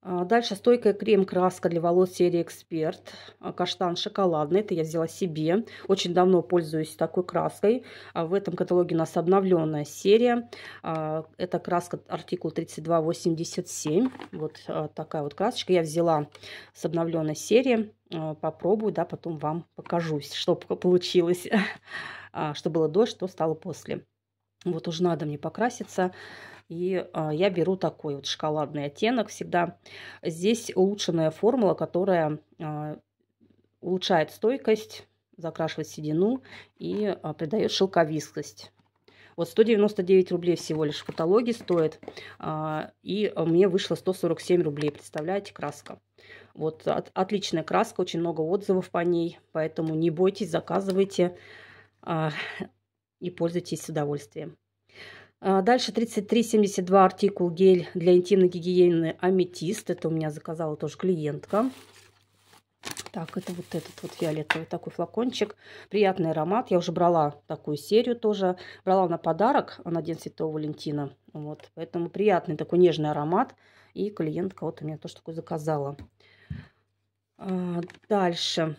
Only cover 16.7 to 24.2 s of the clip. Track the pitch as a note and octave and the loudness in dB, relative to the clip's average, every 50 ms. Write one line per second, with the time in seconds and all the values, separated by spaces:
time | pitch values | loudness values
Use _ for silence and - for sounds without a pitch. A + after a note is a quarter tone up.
16.7 | _ - - F3 D#3+ E3 E3 E3 E3 E3 D#3 D#3 D#3 D#3 - - G#3 A#3 C4 C4+ | _ -8 -8 -4 -2 -2 -2 0 -2 -2 -2 -2 -4 -6 -2 4 4 4 6 4
17.7 | A#3+ A3 A3 G#3 - _ _ _ F#3 E3 D#3 D#3 D#3 D3+ - D#3+ D#3 - - F3 | 2 0 0 -4 -8 _ _ _ -10 -8 -6 -8 -8 -4 -6 -6 -6 -2 0 2
18.7 | G3+ A3 A3 G#3+ E3+ - E3+ F3+ - - - E3+ E3 D3+ D3 D3+ D#3 E3+ E3 _ | 2 2 2 -2 -2 -2 -4 -4 -6 -12 -8 -8 -8 -6 -4 -4 -4 -4 -8 _
19.7 | _ - D3+ - - F3 E3+ D#3+ D#3 D3 C#3+ - - - - - F3 E3 - - | _ -20 -10 -2 -2 -2 0 0 -4 -4 -4 -8 -10 -6 0 0 0 -2 0 -6
20.7 | F#3+ - - F3+ F3+ F3+ F3+ - - F#3 E3+ E3+ F3+ F3+ - - - G#3+ G3 - | -8 0 2 4 4 4 2 4 2 2 4 4 2 -2 -2 0 0 0 0 0
21.7 | - - _ - - - - - - - - - _ D#3 D#3+ D3+ D3 - - F3 | -6 -12 _ -16 -14 -14 -12 -12 -14 -16 -18 -14 _ -6 -6 -6 -6 -4 -4 -2
22.7 | D#3 E3 D#3+ D#3 D3+ F#3 A3+ A3+ - - - F#3 - - D#3+ D#3+ D#3+ D#3 - F#3+ | 0 2 0 2 4 2 2 2 0 -6 -8 -10 -4 -2 -2 -2 -2 -4 -6 -12
23.7 | D3 - - - - - - _ _ _ | -12 -12 -10 -8 -8 -8 -10 _ _ _